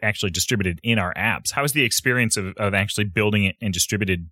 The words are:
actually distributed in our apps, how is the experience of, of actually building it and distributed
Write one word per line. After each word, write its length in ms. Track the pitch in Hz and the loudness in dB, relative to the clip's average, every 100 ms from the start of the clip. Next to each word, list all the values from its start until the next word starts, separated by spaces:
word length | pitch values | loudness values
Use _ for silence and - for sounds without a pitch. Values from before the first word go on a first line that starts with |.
actually 260 | 107 101 101 | -4 -2 -2
distributed 480 | 90 - 113 92 82 | -2 0 0 0 -2
in 160 | 113 113 | 0 0
our 120 | 90 | 0
apps, 360 | - 107 101 - | -2 -2 -2 -4
how 140 | - | -2
is 80 | 143 | 0
the 120 | 139 | 2
experience 520 | 120 - 127 123 113 107 | 0 2 0 2 2 0
of, 180 | 95 - | -4 -2
of 160 | 104 | 0
actually 300 | 98 98 - | 2 0 0
building 380 | 104 90 104 104 | -2 2 2 4
it 120 | 98 - | 2 0
and 140 | 110 | -4
distributed 540 | 90 - 104 98 90 85 | -2 0 0 0 -2 -4